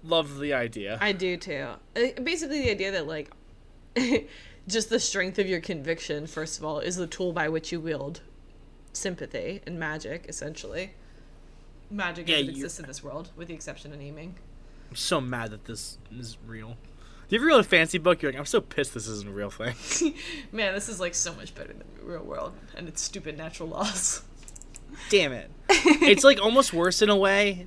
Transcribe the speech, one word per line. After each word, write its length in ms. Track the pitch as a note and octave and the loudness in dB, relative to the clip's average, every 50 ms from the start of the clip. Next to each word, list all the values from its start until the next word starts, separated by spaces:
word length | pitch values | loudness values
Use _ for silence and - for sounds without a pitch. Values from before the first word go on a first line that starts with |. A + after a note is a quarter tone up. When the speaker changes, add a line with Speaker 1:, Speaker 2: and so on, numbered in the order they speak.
| - | -2
Speaker 1:
love 360 | D#3+ E3+ E3 D#3 C#3+ C#3+ C#3 | 2 2 2 2 0 -4 -4
the 140 | D3 D3 C#3 | -2 0 0
idea. 440 | B2+ A#2+ A#2 A#2 A2+ G2 G2 A2 - | 0 0 -2 -4 -6 -6 -6 -2 0
Speaker 2:
I 100 | G3+ G#3+ | 0 0
do, 260 | G3 F3 F#3 F3+ F3+ F3 | 2 2 0 -2 -2 -2
too. 300 | - F#3+ D3 C3+ C#3 B2 G2 - - - - | -4 -6 -6 -6 -6 -8 -10 -12 -16 -6 0
Uh, 260 | - A#3+ C4 - - B3+ | 2 2 2 2 -2 -2
basically, 380 | D#4 F4 D#4+ D#4+ C4+ D4+ D4 C4 | -2 -2 -2 -2 -2 -2 0 0
the 80 | A#3+ | 0
idea 200 | G#3 F#3 F#3+ G3 | 0 0 0 -2
that, 160 | G3 F3+ D3+ D3 | -2 -2 -4 -4
like, 240 | D#3+ D3+ C#3 - - - - - - - - - - - - - - | -6 -6 -8 -10 -14 -20 -20 -20 -20 -20 -20 -20 -20 -20 -20 -6 -2
<laughs> 320 | A#3+ B3+ A#3+ B3+ - - - - - - - - - - G3 | 0 2 2 2 2 0 -4 -12 -20 -20 -20 -20 -16 -8 -4
just 220 | G3 A3+ G#3 - | -2 -2 0 2
the 100 | A3+ B3+ | 2 2
strength 400 | - - - G3 F3+ F#3 F3+ - | 2 0 0 0 -2 0 0 0
of 80 | G3 F#3 | 0 0
your 120 | F#3 E3 | 0 -2
conviction, 680 | E3+ - - C#3+ C3+ D#3+ E3 E3 - - D3 D3 D3+ D#3+ | -2 -4 -6 -4 -2 -2 -4 -2 -4 -4 -4 -4 -6 -6
first 300 | - D#3 D#3 E3 - - | -6 -8 -6 -6 -6 -6
of 60 | D#3 | -6
all, 140 | D#3 D3+ D3 | -4 -4 -4
is 160 | - F3+ F3 F3+ | -2 -2 -2 -2
the 100 | F3 E3 | -4 -4
tool 240 | - - F#3 F3+ E3 | -4 -4 -2 -2 0
by 160 | E3+ D#3 D#3 | 0 0 0
which 220 | D#3+ D#3+ D#3+ - | 0 -2 -2 -4
you 80 | F3 E3+ | -6 -4
wield 420 | D#3 E3 D3+ C3+ C#3 D3 F3 - - - - - - - - - - - - - - - - | -4 -4 -4 -4 -6 -8 -10 -12 -14 -18 -20 -20 -20 -20 -20 -20 -20 -20 -20 -20 -18 -14 -10
sympathy 680 | - - G3 F3+ - C#3+ - - A#2+ F2 A2+ F#3 - - | -6 -6 -6 -4 -6 -8 -8 -6 -6 -6 -6 -6 -8 -10
and 140 | - F3 E3 | -10 -8 -6
magic, 460 | D#3+ D3+ D#3 D#3 - - D3+ E3+ - - | -4 -4 -6 -6 -6 -8 -8 -10 -10 -12
essentially. 640 | E3+ - - - D#3+ - - F#2 A2 D#3+ F#3 G3+ - - - - - - - - - - - - - - - - - - - - | -10 -8 -8 -8 -8 -10 -10 -8 -8 -8 -8 -8 -10 -16 -20 -20 -20 -20 -20 -20 -20 -20 -20 -20 -20 -20 -20 -20 -20 -20 -14 -10
Magic 360 | G#3 G3+ F#3+ F3 E3+ F3 E3 E3+ | -6 -4 -2 -2 -4 -4 0 2
Speaker 1:
Yeah, 80 | D#3+ | 4
Speaker 2:
as 60 | D3+ | 4
it 40 | C#3 | 2
Speaker 1:
you 60 | C3+ | 0
Speaker 2:
exists 280 | C3+ C3+ C#3 - - - | -2 -6 -8 -8 -8 -10
in 60 | D#3 | -12
this 180 | C3+ - - - | -12 -14 -12 -12
world, 260 | C#3+ C3 D#3 F3+ - - | -10 -10 -10 -10 -12 -14
with 120 | D#3+ E3+ E3+ | -14 -12 -12
the 60 | E3+ | -12
exception 380 | D3 - D3+ C3 - - D3 | -10 -10 -12 -12 -12 -14 -14
of 60 | D3 D3 | -14 -12
naming. 360 | C#3 C#3+ D3 D3 D#3+ F#3 F3+ - - - - - - - - - - - | -12 -12 -12 -12 -12 -14 -14 -14 -16 -18 -18 -18 -18 -18 -18 -18 -18 -12
Speaker 1:
I'm 60 | - | -8
so 240 | - - - F3+ D3+ | -6 -2 0 0 0
mad 300 | C3 B2 B2+ A#2+ A2+ G#2+ | 0 -2 -4 -4 -6 -6
that 140 | G#2+ G#2+ - | -10 -12 -12
this 320 | - A2+ - - - - - - - | -12 -10 -10 -10 -10 -12 -16 -18 -16
is 260 | - B2 B2 A2 A2+ - A#2 | -14 -12 -12 -12 -12 -14 -14
real. 320 | A2 A2+ A2 A2 A#2 A#2 - - - - - - - - - - - | -14 -14 -12 -12 -12 -14 -14 -16 -18 -18 -18 -18 -18 -18 -18 -2 0
Do 80 | G3+ | 2
you 20 | A#3 | 4
ever 80 | C4+ E4 | 6 8
read 120 | D#4 A#3+ | 10 8
a 40 | G3 | 10
fancy 340 | - F#3+ E3 E3 D#3+ - F3+ | 8 8 6 8 6 2 4
book? 240 | D#3 F3+ E3+ - | 4 4 4 4
You're 100 | D#3+ C#3 | 2 0
like, 80 | C3 C#3 | -2 -2
"I'm 60 | D3 | -2
so 160 | - - - | 2 2 2
pissed 320 | - - - - C#3 - - | 2 2 0 -2 -2 0 -2
this 140 | B2 G#2 A2+ | -6 -6 -6
isn't 200 | G#2+ G#2 G2+ G2+ | -6 -6 -8 -8
a 60 | G2 | -6
real 160 | G2+ G#2 G2 | -6 -6 -6
thing." 260 | - - A2 B2 A#2+ - - - - - F4 D4+ - - - E4+ E4+ | -6 -4 -4 -4 -4 -6 -4 -4 0 0 2 0 0 -4 -8 -10 -10
Speaker 2:
<laughs> 160 | D4 A#3+ - | -10 -12 -8
Man, 220 | - A3 G#3+ G3 F#3+ | -4 -2 0 0 0
this 120 | G3+ G3+ A#3 | -2 -4 -6
is, 100 | G#3+ F3 | -6 -4
like, 160 | F3+ F3 E3+ | -4 -2 -2
so 180 | - G3+ F3 D3+ | -2 -2 -2 -4
much 220 | A2 - - - | -8 -12 -14 -14
better 140 | - - - - | -12 -14 -14 -14
than 100 | - - - - - | -16 -16 -18 -16 -14
the 80 | - | -12
real 180 | - F3 E3 - | -10 -10 -10 -8
world 300 | - C#2 C2+ C#2+ - - - - - - | -8 -6 -6 -6 -6 -8 -12 -16 -16 -14
and 120 | - F3 D#3+ | -12 -12 -10
its 140 | D#3+ - | -8 -6
stupid 360 | - - - G3 - D#3 D3 D3 | -6 -6 -8 -8 -10 -10 -10 -8
natural 300 | D#3+ D#3+ - - E3+ E3 | -10 -10 -10 -10 -10 -8
laws. 540 | - - G#3 G#3+ F#3+ F#3 - - - - - - - - - - - - - - - - - - - - - - | -4 -4 -2 -2 -2 0 -2 -2 -2 -4 -6 -12 -18 -18 -18 -18 -18 -18 -18 -18 -18 -16 -16 -16 -16 -14 0 4
Speaker 1:
Damn 220 | G#3 G3 E3 C#3 | 4 4 4 2
it. 180 | B2 G#2+ D#2 - - - - - | -2 -6 -10 -12 -16 -4 4 6
Speaker 2:
<laughs> 0 | F#4+ D#4 - - D4+ D4+ | 6 8 8 8 8 10
Speaker 1:
It's, 220 | F4 D4 D4+ C#4+ C4+ | 10 10 10 12 10
like, 160 | C4+ C#4 G3+ | 10 10 10
almost 320 | G3 A3 A#3+ C4+ C4 - - | 6 6 6 6 6 6 4
worse 280 | E3 E3+ F#3 F3+ - | 2 2 2 4 6
in 80 | G#3+ G#3 | 6 6
a 60 | G#3 | 6
way 500 | G3 G3 G3 G3 G3+ G#3 G3+ F#3+ F3+ F3+ | 6 6 6 6 6 4 2 2 -2 -6